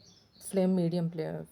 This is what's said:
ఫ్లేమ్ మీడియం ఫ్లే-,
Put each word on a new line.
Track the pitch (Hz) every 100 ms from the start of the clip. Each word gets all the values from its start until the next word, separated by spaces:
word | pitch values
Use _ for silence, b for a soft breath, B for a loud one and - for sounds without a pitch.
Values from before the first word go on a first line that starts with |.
| - - _ -
ఫ్లేమ్ | - 190 185 185
మీడియం | 170 175 170
ఫ్లే-, | 170 156 160 160